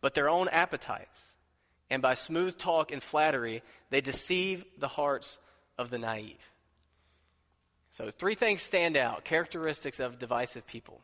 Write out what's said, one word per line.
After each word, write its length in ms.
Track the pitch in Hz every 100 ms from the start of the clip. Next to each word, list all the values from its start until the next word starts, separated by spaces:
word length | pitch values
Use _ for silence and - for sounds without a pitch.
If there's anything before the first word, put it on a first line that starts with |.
but 120 | 139
their 160 | 143 147
own 200 | 170 185
appetites. 840 | 160 175 147 - 104 92 - - _ _ _ _ _ _
And 140 | 131
by 100 | 131
smooth 460 | 127 - 165 185 175
talk 320 | 185 165 151
and 100 | 143
flattery, 600 | - 151 156 139 117 113 - - _
they 120 | 135
deceive 640 | 135 131 - 185 185 185 185 -
the 100 | 143
hearts 520 | - 143 135 - - _ _ _ -
of 100 | 123
the 80 | 120
naive." 540 | 117 110 104 - - _ _ _ _ _ _ _ _ _ _ _ _ _ _
So 200 | - 110
three 240 | - 185 214
things 260 | 226 196
stand 360 | - 190 170 147
out, 260 | 123 113
characteristics 760 | - 160 170 170 160 147 151 -
of 180 | 127 120
divisive 480 | 123 120 123 - -
people. 320 | 117 - 78